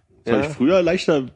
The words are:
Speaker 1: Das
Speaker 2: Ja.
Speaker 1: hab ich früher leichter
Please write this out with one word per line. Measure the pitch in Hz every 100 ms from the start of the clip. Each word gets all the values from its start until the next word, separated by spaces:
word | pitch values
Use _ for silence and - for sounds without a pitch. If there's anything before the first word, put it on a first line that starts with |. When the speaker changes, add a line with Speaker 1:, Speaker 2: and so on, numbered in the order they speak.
| _ _
Speaker 1:
Das | - 120
Speaker 2:
Ja. |
Speaker 1:
hab | 143
ich | 147
früher | 131 185
leichter | 170 185 - 151 127